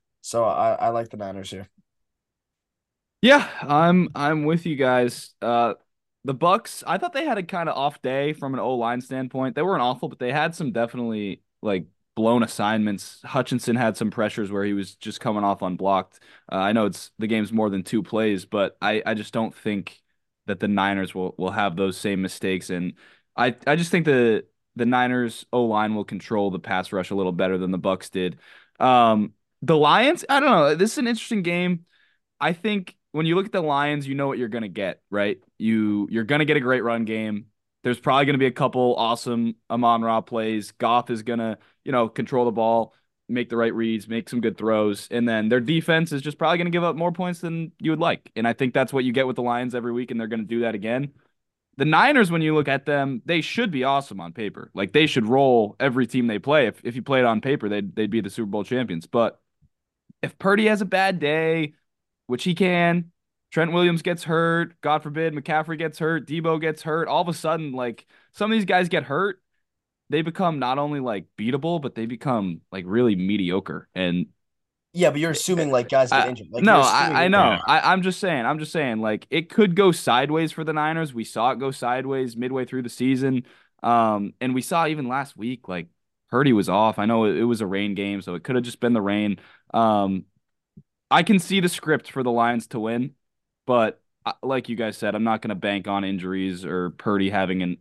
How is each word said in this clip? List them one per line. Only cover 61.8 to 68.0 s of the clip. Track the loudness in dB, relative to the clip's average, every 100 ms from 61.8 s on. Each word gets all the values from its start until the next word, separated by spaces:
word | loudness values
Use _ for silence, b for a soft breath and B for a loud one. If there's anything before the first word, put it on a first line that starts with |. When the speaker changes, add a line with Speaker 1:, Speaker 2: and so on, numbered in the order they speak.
| _ _ _ _ -6
Speaker 2:
which | -2
he | -2
can, | 2 2 4 2 2 -2 _ _ _ _
Trent | -2 0
Williams | 4 4 2
gets | -2 -4
hurt, | -2 0 2 0 -2 -4
God | -2 -2
forbid, | -2 -4 -4
McCaffrey | -4 -2 -2 -2 -6
gets | -6 -4
hurt, | -2 -2 -4
Debo | -4 -2 0
gets | -2 -4
hurt, | -4 -4 0
all | -2
of | -2
a |
sudden, | -4 -4 -4 -6
like, | -6 -6 -8